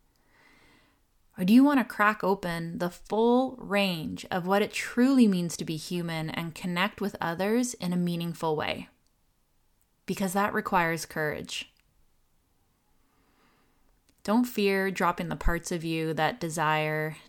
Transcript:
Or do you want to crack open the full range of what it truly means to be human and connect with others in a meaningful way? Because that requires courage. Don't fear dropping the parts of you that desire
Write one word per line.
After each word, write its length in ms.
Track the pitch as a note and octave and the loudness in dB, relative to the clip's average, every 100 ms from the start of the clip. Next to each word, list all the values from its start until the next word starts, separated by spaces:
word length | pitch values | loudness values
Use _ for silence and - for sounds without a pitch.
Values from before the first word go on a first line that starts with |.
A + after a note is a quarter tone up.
| _ _ _ _ _ _ _ _ _ _ _ _ _ - | _ _ _ _ _ _ _ _ _ _ _ _ _ -2
Or 60 | |
do 80 | F#3 | 6
you 100 | A#3+ | 8
want 180 | C#4 C#4+ | 8 4
to 40 | |
crack 400 | - - G#3 G#3 | 0 2 0 2
open 540 | F#3 G3 F3 E3+ E3 E3+ | 0 0 -2 -6 -8 -4
the 100 | F3 | -6
full 680 | - - G#3 A#3 A#3+ C4 B3+ | -6 -4 2 4 4 2 -4
range 640 | - G3+ G3 E3+ D#3+ - - | -2 0 0 -2 -6 -8 -4
of 160 | F3+ F3 | -4 2
what 160 | G3 | 2
it 100 | G#3 | 2
truly 560 | - - - B3+ C4+ A3 | -4 -4 2 6 8 6
means 260 | F#3 E3+ - | 4 -2 -4
to 80 | E3+ | -6
be 100 | D#3 | -6
human 540 | - F3+ E3+ D#3+ D#3+ | -6 -4 -4 -4 -4
and 240 | - E3 | -6 -8
connect 440 | D#3 F#3 F3 G3+ - | -8 -4 -2 -2 -2
with 160 | G3+ - | -6 -4
others 540 | E3 E3+ G3 A#3 B3 | -4 -2 0 0 0
in 180 | - F3+ | -4 -4
a 60 | F3+ | -2
meaningful 580 | F3 E3+ E3+ D#3+ E3 D3+ | -2 -2 -6 -4 -2 -2
way? 320 | A2+ - - _ _ _ _ _ _ _ _ _ _ _ - | -2 -6 -10 _ _ _ _ _ _ _ _ _ _ _ -8
Because 260 | F3+ F#3+ | -4 -2
that 220 | G3 G#3 | 0 0
requires 500 | G#3+ - F#3+ E3 E3 | -2 0 0 0 -2
courage. 680 | - - D3+ - - - - _ _ _ _ _ _ _ _ _ _ _ _ _ _ _ _ _ _ _ _ _ _ _ _ _ | -6 -6 -4 -6 -8 -10 -12 _ _ _ _ _ _ _ _ _ _ _ _ _ _ _ _ _ _ _ _ _ _ _ _ _
Don't 220 | - A3 B3 | 0 0 0
fear 440 | - G3+ G3 F#3+ | 0 2 2 0
dropping 380 | F3+ F3 F3 E3+ | 0 -2 -2 -6
the 80 | D3+ | 0
parts 340 | - E3+ - | 0 0 -2
of 140 | F3 | -6
you 300 | E3 D#3+ D#3+ | -4 -2 -2
that 260 | D#3 D#3 - | 0 -2 -2
desire 800 | E3 D#3+ D3+ D#3 D#3 D#3 D#3 D3+ | -6 -2 0 0 0 -2 -2 -6